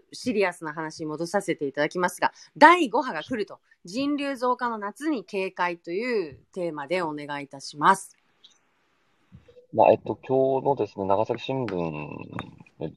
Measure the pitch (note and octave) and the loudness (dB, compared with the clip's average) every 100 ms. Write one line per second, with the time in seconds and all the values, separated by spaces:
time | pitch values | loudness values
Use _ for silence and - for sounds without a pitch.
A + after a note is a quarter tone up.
0 | - - B3+ G#3+ F#3 F3 D#3+ D#3+ D#3 - | -12 -8 -2 0 0 0 -8 -6 -8 -8
1 | D#3 D3+ E3 G3+ F#3 D3+ C#3 C#3+ D#3 F#3 | -8 -6 -2 -2 0 -2 -2 0 0 0
2 | F3+ - C#3+ - - - D4+ F4+ C4 A#3+ | -2 0 -2 -2 -16 6 8 8 2 0
3 | B3+ D#3+ - E3 F#3+ C3 _ _ F3 A3+ | -2 -6 -6 -6 -6 -12 _ _ -10 -4
4 | C#4+ C#4+ C#4+ B3+ B3 B3 A#3+ A3 G3+ - | -2 -2 -4 -2 -2 0 -2 -4 -8 -6
5 | D4+ B3+ F#3+ G3+ F#3+ F#3+ F3+ F3 E3+ F3+ | -4 -4 -4 -4 -4 -2 -4 -4 -6 -4
6 | B3 A3+ D#3 A#2+ _ F#3+ E3+ D3+ E3 F#3 | -2 -2 -2 -10 _ -6 -6 -6 -4 -2
7 | D#3+ D3 D3 C#3+ C#3 C#3 - D3 E3 F#3+ | -2 -4 -8 -10 -10 -14 -14 4 6 6
8 | - _ _ _ - _ _ _ _ _ | 0 _ _ _ -20 _ _ _ _ _
9 | _ _ _ - - - - A2 G2 A2 | _ _ _ -20 -20 -20 -4 6 6 6
10 | - G#2+ - C3 C3+ C3+ C#3+ C3 G#2 - | 2 -6 0 2 2 2 0 0 -2 -2
11 | F#2+ G2 A2 A2+ - C3+ A#2 F2+ E2 D2+ | 0 2 0 -4 -4 -4 -2 -2 -4 -6
12 | C#2+ - - - - - - - D#2 | -10 -12 -12 -12 -12 -18 -20 -10 -10